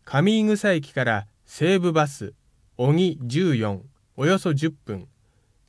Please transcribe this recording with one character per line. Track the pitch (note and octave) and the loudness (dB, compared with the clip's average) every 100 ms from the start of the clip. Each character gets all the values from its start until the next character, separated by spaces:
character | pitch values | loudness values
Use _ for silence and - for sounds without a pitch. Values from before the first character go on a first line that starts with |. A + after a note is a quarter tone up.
上 | - C3+ F#3 A3 | -4 0 2 4
井 | G#3+ | 2
草 | G#3 G#3 | 2 0
駅 | E3+ C#3+ | -2 -2
か | - B2 | -4 0
ら | G#2+ G#2 _ _ | -2 -4 _ _
西 | - D3 F#3+ | -2 0 2
武 | F3 | 2
バ | D#3+ D3 | 0 0
ス、 | - G2+ - _ _ _ - | -4 -14 -14 _ _ _ -4
荻 | B2+ D#3+ F#3 C#3+ | 2 2 2 -2
十 | A#2+ C#3 F#3 A#2+ | -4 -2 0 0
四、 | G#2+ G2 - _ _ - | -2 -6 -10 _ _ -4
お | D3 | 0
よ | F#3+ | 0
そ | F#3 | 0
十 | C#3+ D#3+ | -2 -2
分。 | - - - - _ _ _ _ _ | -6 -10 -12 -12 _ _ _ _ _